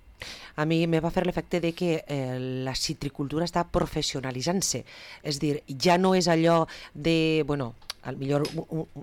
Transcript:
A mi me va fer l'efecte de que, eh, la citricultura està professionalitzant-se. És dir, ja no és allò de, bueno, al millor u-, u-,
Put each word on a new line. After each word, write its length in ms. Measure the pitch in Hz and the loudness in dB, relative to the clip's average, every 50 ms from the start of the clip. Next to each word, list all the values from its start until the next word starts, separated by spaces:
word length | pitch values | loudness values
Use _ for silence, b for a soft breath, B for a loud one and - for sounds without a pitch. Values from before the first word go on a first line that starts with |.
| - - - B B B B B B B B | -20 -20 -18 B B B B B B B B
A 80 | - 151 | -4 0
mi 200 | 160 165 165 170 | 0 2 2 2
me 140 | 170 165 160 | 2 2 2
va 100 | 156 170 | 2 2
fer 140 | - 190 180 | 0 0 0
l'efecte 360 | 180 170 170 156 - - 175 | 0 -2 -2 -4 -2 -2 0
de 100 | 160 170 165 | 0 0 -2
que, 300 | - 185 175 160 160 - | 0 0 0 0 0 -2
eh, 320 | - 147 139 131 127 127 127 127 127 127 131 131 | -4 -4 -4 -4 -4 -4 -4 -6 -4 -4 -4 -4
la 100 | 131 127 | -4 -4
citricultura 680 | - - - 156 - - 139 - - 147 131 147 156 175 | -4 -4 -4 -4 -4 -6 -8 -6 -6 -6 -2 -2 -2 -2
està 180 | 170 - 175 170 - | 0 0 -2 -2 0
professionalitzant-se. 1120 | - 175 160 - - 156 147 - - 139 127 131 123 131 123 165 180 196 - - - 120 117 B B B B B B B B | 0 0 0 0 -2 -4 -4 -2 -4 -4 -6 -6 -6 -2 -2 0 0 0 0 0 -2 -4 -6 B B B B B B B B
És 160 | 151 143 143 | -6 -4 -2
dir, 220 | 156 147 143 143 - | 0 0 0 -2 -4
ja 300 | - 139 131 120 180 170 | -10 -6 0 4 4 4
no 160 | 175 190 190 185 | 6 6 6 6
és 140 | 185 170 | 4 4
allò 400 | 175 165 165 165 165 170 165 160 B B B B B B | 4 4 6 6 6 6 6 4 B B B B B B
de, 500 | 147 147 165 165 160 160 160 160 156 147 | -2 0 2 4 4 4 4 2 2 2
bueno, 260 | 135 147 143 127 117 - - - - - - - | 0 -2 -2 -4 -6 -8 -14 -16 -16 -16 -14 -10
al 140 | 120 135 | -10 -8
millor 260 | 139 135 135 143 143 151 147 151 | -6 -2 0 2 2 0 0 -4
u-, 100 | 160 - - | -8 -8 -6
u-, 180 | - 156 - - - 147 | -6 -6 -6 -8 -12 -16